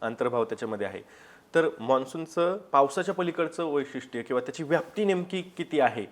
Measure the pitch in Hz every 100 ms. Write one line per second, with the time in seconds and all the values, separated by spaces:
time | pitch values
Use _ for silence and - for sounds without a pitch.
0 | 113 113 123 120 113 110 113 104 98 95
1 | - - - - _ 165 160 - 113 131
2 | 131 165 160 175 175 202 - 233 - 190
3 | 180 185 175 170 160 170 165 143 131 131
4 | - 120 120 127 - - 147 160 - 208
5 | 202 180 180 185 180 - 160 - 120 113
6 | 98